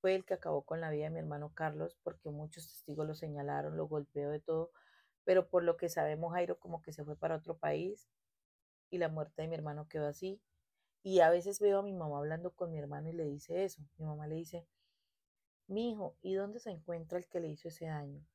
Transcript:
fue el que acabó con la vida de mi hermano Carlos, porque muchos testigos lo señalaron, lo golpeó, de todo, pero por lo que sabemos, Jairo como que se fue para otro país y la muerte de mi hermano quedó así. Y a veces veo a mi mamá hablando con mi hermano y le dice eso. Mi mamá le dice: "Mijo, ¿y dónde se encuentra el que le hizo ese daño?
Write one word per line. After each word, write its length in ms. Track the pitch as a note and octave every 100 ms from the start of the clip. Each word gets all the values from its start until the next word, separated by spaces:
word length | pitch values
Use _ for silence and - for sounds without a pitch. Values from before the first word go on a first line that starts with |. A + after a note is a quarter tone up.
fue 140 | F#3+ F#3+
el 100 | F#3
que 80 |
acabó 300 | F3 E3 D3
con 180 | - E3
la 80 | E3
vida 140 | D3+ D3+
de 60 |
mi 80 | D#3+
hermano 340 | D#3 D3 D3+ -
Carlos, 420 | D#3+ D3+ E3+ -
porque 260 | F3 E3+ D#3
muchos 380 | D3 D3+ D#3+ D#3
testigos 400 | - - D3+ D3+
lo 80 | D#3
señalaron, 640 | D#3+ D3 C#3+ C#3+ D3+ D#3+
lo 100 | D#3
golpeó, 420 | D3+ C#3+ D3 C#3+
de 100 | D3+
todo, 320 | D#3 D#3+ E3+ - - - _ _
pero 260 | - F#3 F3
por 140 | F3+
lo 140 | E3+ E3+
que 120 | E3+
sabemos, 440 | E3 D3+ D3+ E3
Jairo 260 | F3 F3 F3
como 220 | F3 E3
que 120 | D#3
se 120 | D#3 D3
fue 100 | D3
para 200 | D#3+ D#3
otro 200 | D#3+ D#3+
país 520 | D3+ D3+ F3+ G#3+ - _ _ _ _ _ _ _ _
y 80 | F3+
la 100 | D#3+
muerte 340 | D#3 D3+ -
de 60 | D#3+
mi 60 | D#3+
hermano 320 | D3+ D3 D3+
quedó 180 | D#3 D3
así. 340 | C#3+ F#3+ G3+ _ _ _ _ _ _
Y 180 | F#3+ F#3
a 100 | E3
veces 280 | F3 F#3 G3+
veo 200 | G#3 G3
a 40 |
mi 100 | G3+
mamá 260 | F#3 D#3 C#3+
hablando 320 | D3 E3 F3+
con 180 | - F3
mi 80 | D#3
hermano 300 | C#3+ C#3+ D#3
y 40 |
le 120 | E3+ D3+
dice 400 | D3 - E3+ F#3+
eso. 160 | - D3 -
Mi 80 | D#3
mamá 220 | D3+ D3+
le 80 | D#3+
dice: 320 | E3 E3+ E3+ _ _ _ _ _ _ _ _ _ -
"Mijo, 500 | G3 A#3 G#3+ F3 -
¿y 140 | F#3 F#3+
dónde 240 | G3+ A#3
se 100 | A3+
encuentra 480 | E3+ E3 E3+ D#3+ F3+
el 100 | F3+
que 120 | F3
le 80 | D#3+
hizo 220 | D3 E3
ese 160 | E3 D#3+
daño? 360 | D3+ C#3+ C#3+ D3+